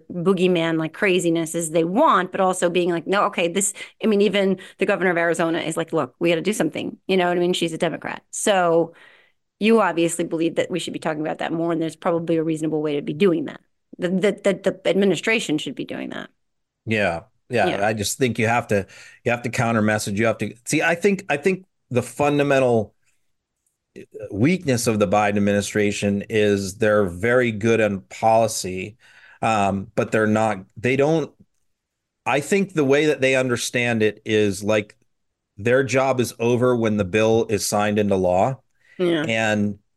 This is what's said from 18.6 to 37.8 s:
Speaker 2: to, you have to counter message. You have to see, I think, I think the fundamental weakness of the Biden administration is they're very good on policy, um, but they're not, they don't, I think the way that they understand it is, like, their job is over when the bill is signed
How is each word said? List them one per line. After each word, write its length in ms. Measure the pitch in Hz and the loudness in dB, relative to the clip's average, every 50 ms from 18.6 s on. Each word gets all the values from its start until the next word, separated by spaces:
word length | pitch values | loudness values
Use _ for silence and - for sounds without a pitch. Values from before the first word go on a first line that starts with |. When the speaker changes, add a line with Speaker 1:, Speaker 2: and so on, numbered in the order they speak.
| 117 - | 0 0
Speaker 2:
to, 180 | 110 98 95 - - - - - - - - | 0 0 -2 -2 -10 -20 -20 -20 -16 -8 -4
you 60 | 120 | -2
have 100 | 120 120 120 | -2 -2 -4
to 60 | 123 | -6
counter 320 | 113 - 123 117 117 113 | -4 -2 0 0 2 2
message. 380 | 104 107 107 104 - - 98 98 | 2 2 0 0 -2 -4 -2 0
You 60 | 113 | 0
have 100 | 113 107 - | 0 0 -2
to 160 | 107 104 - - - | -4 -10 -10 -12 -8
see, 160 | - 147 151 151 | -4 -2 0 0
I 120 | 165 175 | 0 0
think, 300 | 170 - 208 202 190 - - | 2 2 0 0 0 -2 -4
I 80 | 143 - | -4 -2
think 260 | - 196 190 185 - _ _ _ _ - | 0 0 -2 -2 -6 _ _ _ _ -4
the 120 | 120 120 117 | -4 -4 -4
fundamental 920 | - - - 147 147 147 143 143 143 139 135 131 123 120 113 101 95 _ _ _ _ _ _ _ _ _ _ _ _ _ _ _ _ _ _ _ _ - - - - - 139 107 98 | -4 -2 -2 0 0 2 2 2 2 2 2 4 4 2 2 0 -2 _ _ _ _ _ _ _ _ _ _ _ _ _ _ _ _ _ _ _ _ -20 -20 -20 -18 -18 -16 -14 -10
weakness 560 | 104 98 117 156 185 175 - 147 127 117 - | -4 -2 0 0 0 0 -2 -2 -2 0 0
of 120 | 123 110 104 | 0 0 0
the 100 | 104 92 | 0 0
Biden 300 | 101 104 107 104 104 104 | 2 2 2 2 0 0
administration 840 | 101 101 101 101 101 - - 107 104 104 101 - - 101 101 101 - - | 0 2 0 0 -2 -2 0 0 0 0 0 -2 -2 -2 -2 -2 -4 -4
is 480 | 113 107 107 104 101 98 98 92 95 | 0 0 2 2 2 0 -2 -6 -4
they're 300 | - 110 107 104 104 104 | -2 0 2 4 2 2
very 440 | 90 85 90 98 117 120 127 123 120 | 0 -2 -2 -2 0 2 2 2 0
good 300 | 110 101 101 113 113 110 | -2 -2 0 2 2 2
on 200 | 110 104 101 95 - | 2 0 0 -4 -8
policy, 960 | - - - 120 113 113 113 113 107 - - - 92 92 92 95 104 107 _ _ - - - - - - - | -12 -8 -2 2 2 4 4 4 2 -2 -4 -8 -8 -8 -8 -10 -12 -14 _ _ -20 -20 -20 -20 -20 -12 -4
um, 500 | 120 117 110 104 98 98 95 98 95 - - | -2 0 2 2 2 2 0 -2 -4 -6 -2
but 180 | - 117 - - | -2 -2 0 2
they're 140 | 113 110 | 0 2
not, 400 | 107 107 110 110 110 104 95 92 - - | 2 2 2 2 0 -2 -4 -8 -16 -12
they 200 | - 98 120 135 | -4 -2 0 2
don't, 360 | 131 139 151 160 160 143 - _ _ - _ _ _ _ _ _ _ _ _ _ _ _ _ _ _ - | 2 2 2 2 0 -2 -4 _ _ -20 _ _ _ _ _ _ _ _ _ _ _ _ _ _ _ -4
I 140 | 117 127 143 | -2 0 0
think 340 | 151 - 208 196 196 196 - | 0 0 0 0 0 0 0
the 100 | 156 143 | 0 2
way 220 | 131 139 147 160 | 4 4 4 4
that 160 | 151 147 - 135 | 2 2 2 2
they 140 | 131 131 | 2 4
understand 640 | 131 127 127 120 113 - - - 123 120 120 117 110 110 | 2 2 0 0 -2 -4 -4 -2 -2 0 0 2 2 2
it 180 | 107 101 - - | 2 0 -2 -4
is, 360 | 113 110 107 107 101 95 95 101 | 0 2 2 2 2 0 -2 -2
like, 360 | 101 107 110 101 - - _ _ _ _ _ _ _ _ _ _ _ _ | 0 0 0 -2 -4 -10 _ _ _ _ _ _ _ _ _ _ _ _
their 260 | - 101 120 123 135 139 | -6 0 2 2 2 2
job 380 | 113 117 131 131 135 131 127 | 2 0 0 2 2 2 0
is 140 | 117 - - - | 0 -2 -2 -2
over 380 | 117 120 123 113 123 127 123 | 0 0 2 2 2 2 2
when 220 | 117 113 110 107 104 | 2 0 0 0 0
the 80 | 98 | -2
bill 400 | 90 92 107 110 110 113 113 110 110 | 0 2 2 4 4 4 2 2 0
is 180 | 110 95 - | -2 -2 -2
signed 320 | - - 104 | 0 0 0